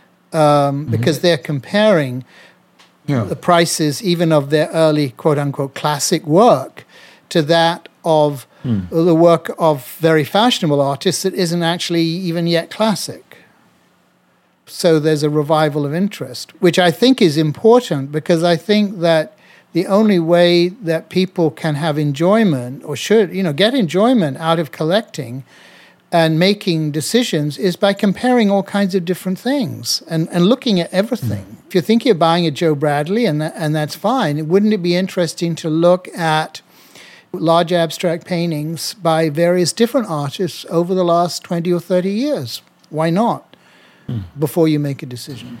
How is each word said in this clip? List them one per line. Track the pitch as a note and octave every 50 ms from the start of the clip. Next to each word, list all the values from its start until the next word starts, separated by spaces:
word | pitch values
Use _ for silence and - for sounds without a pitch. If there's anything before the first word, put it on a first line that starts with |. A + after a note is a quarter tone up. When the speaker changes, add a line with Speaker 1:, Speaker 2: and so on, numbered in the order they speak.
| _ _ _ _ _ _ -
Speaker 1:
um, | E3
Speaker 2:
Mm-hmm. | D3+ D3 D3 C#3+ C#3+ C#3+ C#3 C#3 D3+ C#3
Speaker 1:
because | A2+ A2 A#2+ E3 D3+ C3
they're | - F3 E3 -
comparing | - - D3+ C3+ - - - G#3 G#3+ A3 G3 D#3+ C#3+ B2+ B2 B2+ B2+ - _ - - - _ _ _ _ _ _ _ _ _ _ _
Speaker 2:
Yeah. | - C#3+ B2 G#2+
Speaker 1:
the | - -
prices | - - - F3 E3+ E3+ E3 - - D#3+ D3+ C3+ -
even | - F3+ F3 E3 F3 D#3+
of | D#3 D3+ C#3 C#3
their | D#3 D3+ D#3 - D#4+
early | E3 D#3+ D#3 D3+ D3+ D3 C3
quote | - - - E3 D3 D3
unquote | C#3+ C#3+ C3 - C#3 C3+ -
classic | - - D3+ D3 C#3+ - - F3 D#3 -
work | D3+ D3+ F#3 A#3 A#3+ D#3+ B2+ - - - - - _ - - - - - _ _ -
to | - F3 D3+
that | C#3+ E3 E3 E3 E3 E3+ E3+ - - _ _ -
of | E3+ D#3+ D3+ D3+ D3 D3 C3 - _ _ _ -
Speaker 2:
Hmm. | C3 A2+ G2 F2+ E2+
Speaker 1:
the | E3 E3 E3 F3+ E3
work | D#3+ E3+ E3+ E3+ D#3 - - E3 -
of | E3+ D#3+ D3+ C3+ A#2+ - - -
very | D#3+ E3 D#3+ D#3 D3
fashionable | - - G3 A3+ B3 A#3+ - F#3+ D#3 C#3+ C#3+
artists | C#3 C#3 C#3 C3 - G3 C#3+ - -
that | F#3 -
isn't | - - E3 E3+ F3 E3+
actually | E3 F3 E3+ - - E3+ E3 E3
even | E3 D#3+ F#3 F#3+ E3+ E3 F3 E3 E3+
yet | E3+ E3 E3 -
classic. | - - G#3+ A3+ G3 - - - A2 - - - - - _ _ _ _ _ _ _ _ _ _ _ _ _ _ _ _ _ _ _ _ _ _ _ _ _
So | - - - - F3 D#3+ D#3
there's | D3 D#3+ D#3 D3 D3
a | D3+
revival | D3+ D3+ D3 C#3+ E3 D3+ D#3 D3+ C#3+ D3+ C#3+
of | C#3+ D3
interest, | F3 G3+ G3+ - - F3+ - A#2+ - - - - -
which | - F3+ D#3 F#3
I | F3+ F3
think | D#3+ - A#3 C4 C4 -
is | A3 E3 C#3 D#3+
important | D#3+ D3+ C#3+ - - A3 A#3 B3 A#3+ - E3 C#3 C3+ C#3+
because | D3 D#3 C#3+ - F3 D#3+ E3+
I | F3 F3
think | D#3+ - - G#3 G#3+ G#3 G3 A3 F3+
that | E3 E3+ E3 D#3+ D#3 D#3 - _ _ _ - _ _ _ -
the | E3 F#3 -
only | F#3+ G#3 A3 G#3+ G3+ F3
way | E3 D#3+ F3 E3+ F3 F3 F3 F3 F3 F3+
that | F#3+ - A#3+ D#3+ D#3+ D#3+ - -
people | - F3+ F#3+ F#3 - - E3+ D3+
can | D3 - - D#3+ D3
have | C#3 D#3+ E3 C#3+ D3+
enjoyment | D3+ D3 C#3 C#3 E3 F3+ G#3 A3+ A3+ F#3 C#3 B2+ A#2+ B2 C3+ - -
or | D#3 C#3+
should, | - - - G3+ A3+ G3+ D#3+ F3+
you | F#3 G3
know, | E3 C#3+
get | C#3 F#3+ A3+ C4
enjoyment | C#4 G3+ D3 D3 F#3 G#3+ B3 C4+ A3+ E3+ C#3+ C3 -
out | E3 D#3+ E3 E3
of | D#3+ -
collecting | - - E3 D#3 F3+ A3 A3+ - - - C3 A#2 A#2+ C3+ B2+ _ - - - - - - - - _ _ _ _
and | - E3+ E3 D#3+ D#3+ D#3
making | F3+ G3 G#3 G3+ - F#3+ E3+ D#3+ D#3 D3+
decisions | C#3+ D#3 - - - A#3+ B3 - - D#3 D3 D3+ C#3 -
is | A3+ F#3 E3+
by | - - G3+ G3
comparing | G3+ - G3+ F#3 - - B3+ B3+ B3 A3 G3
all | G3+ G3 F#3+
kinds | - - G3+ G3+ F#3 F3+
of | F#3+ E3+
different | F3 F3+ - - F#3 F#3 -
things | - A#3+ C#4 D4 A3 C#3 A#2 G#2+ A#2 - - - - -
and, | E3 D#3+ E3 E3
and | - F3 F3 G3
looking | B3+ C4 - B3 G3+ F3+
at | E3 - -
everything. | F#3 G#3 A#3 B3+ - - A2+ G2+ G2 -
Speaker 2:
Mm. | - - - - -
Speaker 1:
If | -
you're | F3+ -
thinking | - A3 A#3+ - C4+ G3
of | D3
buying | E3 E3 E3 F3 F3 D#3+
a |
Joe | C#3 - F3 D#3+ D#3
Bradley, | C#3 D3+ D3 C#3+ D3 D3+ D#3+ G3 A#3 B3
and | F#3+ D3+ D3+
tha-, | D#3 E3 -
and | - E3 D3+ D3+
that's | D#3 D3+ D3+ -
fine, | - - G3+ B3+ C4+ G#3+ D3+ D3 D3+ D#3 D3+
wouldn't | F3+ G3+ G#3 G#3+ G#3+
it | G3
be | E3 E3 F3
interesting | F3+ F#3+ F#3 - F#3 F3 D#3 - - F3+ E3+ E3
to | - - D#3+
look | D#3 D#3+ E3+ F3 F3+ F3+ F3+ - - A#3
at | E3+ D#3+ D#3 D#3 D#3 - - - - _ _ - - - - - - - - - _ _ -
large | F#3+ F3 E3 E3 E3+ F3 D#3+ F3+
abstract | E3+ E3 D#3+ - - - F3 D#3+ E3+ -
paintings | - F3+ E3 E3+ E3+ D#3+ D3 D3+ D#3 E3 C#3+ - - -
by | - E3+ E3 D#3+ D#3+ D#3+ D#3
various | C#3+ D#3+ E3+ F3 F3+ F3+ F3 - -
different | - A3+ A#3 - C4+ A3 G#3
artists | E3 D3 C#3+ C#3+ - - F#3+ D#3+ - - - -
over | - E3 F3 F3 F#3+
the | F#3 F3+
last | E3+ E3+ F3 F3 E3+ - - -
twenty | - F3+ E3+ D#3+ F3+ F3
or | F3
thirty | - - F#3 F3+ F3+ G3
years? | G3+ G#3+ C4+ D4+ C#4+ F#3 C3 A#2 - - - _ _ _ _ -
Why | - D3 D#3+ E3
not? | D#3+ F#3+ A#3 A3+ D3+ A#2+ - _ _ _ _ _ _ _ _ _ _ _ _ -
Speaker 2:
Mm. | B2+ A2 F#2+ - - C#3
Speaker 1:
Before | D#3 D3 - F3 D#3+ D#3+
you | D3+ D3
make | D3 C#3+ C3+ - E3
a |
decision. | C3 B2 A#2 - - C#3 A2 A#2+ - A#2+ A2+